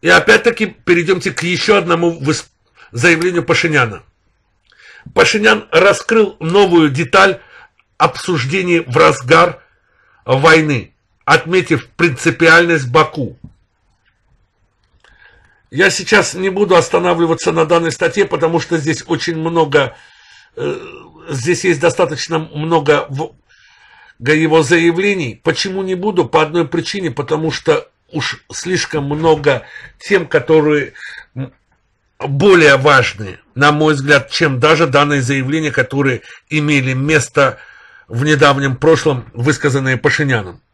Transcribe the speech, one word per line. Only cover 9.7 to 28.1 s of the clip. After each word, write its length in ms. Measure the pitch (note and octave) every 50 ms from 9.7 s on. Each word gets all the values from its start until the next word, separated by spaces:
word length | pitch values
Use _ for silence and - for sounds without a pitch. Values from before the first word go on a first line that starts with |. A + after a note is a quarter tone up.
| _ _ _ _ _ _ _ _ _ _ _
войны, 720 | - B2+ C3 C#3+ E3 D#3+ D#3+ D#3 D3+ C#3+ A#2+ F#2 - _ _ _ _ _ _ _
отметив 600 | - C#3 C3 - D#3 F3 F#3 E3+ - E3 B2 - _
принципиальность 1000 | _ _ E3+ E3+ C3+ - - E3 C3+ - E3 E3 D#3+ E3+ F3 E3+ E3 D#3 C3+ B2
Баку. 500 | B2 D#3+ D#3 D3+ - D#3+ C3 G#2 - _ _ - _ _ _ _ _ _ _ _ _ _ _ _ _ _ _ _ _ _ _ _ _ _ _ _ _ _ _ _ _ _ _ _ _ _ _ _ _ _ _ _ _ _ _ _
Я 200 | - C#3 F#3 G3
сейчас 420 | - - F3+ - - G#3 F3 - -
не 160 | F3 F#3 G3
буду 280 | F#3 G3 G#3 F3+ F#3
останавливаться 760 | E3+ E3 - - F3 F3 F3+ E3+ E3 E3+ E3 E3 E3 - F3+ E3
на 140 | E3 D#3+
данной 260 | D3+ F3 E3+ E3 E3 D3+
статье, 320 | - F3+ E3 E3 G3+ G3
потому 340 | G3+ - D#3 D#3+ D#3+ E3 E3
что 200 | D#3+ - F3 D#3+
здесь 260 | C#3 D#3 D3+ - -
очень 300 | - E3+ D3+ - - E3
много, 600 | D#3+ D#3+ E3 E3+ E3 D#3+ D3 C#3 D3+ C#3 A#2+ - - - _ _ _ _ _ _ _ _ _ _
э, 240 | - - - - - - - - - - - - - - -
здесь 360 | D3+ C3 A2+ D#3 F3+ - -
есть 140 | F#3 E3+ C#3
достаточно 600 | D3+ E3+ E3 - F#3 D3+ D3+ C#3 - - E3 D#3+
много 640 | D#3+ D#3 - D3+ D3+ D#3+ E3+ D#3+ C#3+ C#3+ D3 C#3+ C3 -
в-, 240 | C#3 C3+ D#3+ D#3 _ _ _ _ _ _ _ _ _ _ _ _ _ _ _ _ _ _
г-, 160 | G#2+ C3 D#3
его 280 | D#3 D#3+ D#3 D#3 D#3+ D#3
заявлений. 760 | B2 E3+ E3+ E3 E3+ E3 E3+ F#3+ G#3 G3+ F#3+ D#3+ A#2+ G#2 - _
Почему 380 | E3 D#3+ - - G3 F#3 F#3+ F#3+
не 120 | F#3 F#3
буду? 300 | F3+ F3+ G#3+ G3 F3 D#3+
По 140 | - - D#3+
одной 260 | D#3 D3+ D#3 F3 E3
причине, 440 | C#3 - E3 - - - G3+ F#3 D#3+
потому 400 | B2 - C#3 - D#3 D3+ D#3+ D#3+
что 400 | D3 - - - D3+ C#3 - _ _ _ _ _